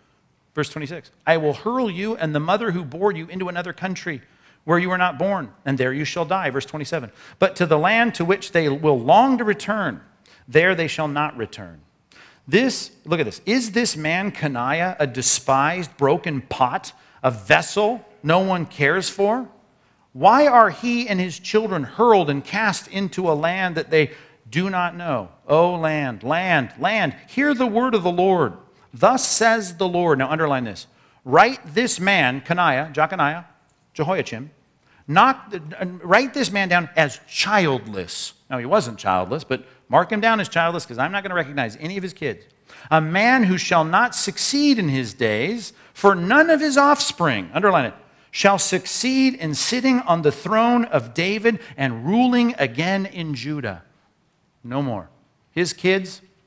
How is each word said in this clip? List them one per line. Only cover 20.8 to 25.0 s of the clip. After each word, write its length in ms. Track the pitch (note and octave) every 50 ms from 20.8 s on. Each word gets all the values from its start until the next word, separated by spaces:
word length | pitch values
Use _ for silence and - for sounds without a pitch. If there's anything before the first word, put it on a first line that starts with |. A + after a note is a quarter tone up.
| - A#3+ A#3+ A#3+ A#3+
and 140 | A3 G3+ F#3
his 180 | F#3 F3+ D#3 -
children 460 | - - - G#3+ A3 G#3 F#3 E3 C3
hurled 460 | A#2 - - A3+ A#3+ A3 F#3+ E3+ D3
and 120 | C#3+ C#3 C3+
cast 460 | - - G3+ A3+ G#3 E3+ - - -
into 420 | - G3 G3 F3+ - F#3 F#3 E3+
a 40 | D#3
land 400 | D3 D#3 E3+ F3+ F#3+ F#3 F3+ E3
that 160 | D#3+ C#3+ -
they 220 | D#3+ D#3 D3+ - - - - - _ _ _ A2+
do 220 | A#2 E3 F#3 G3
not 260 | F#3+ F3+ F3 F3 E3+
know? 320 | F3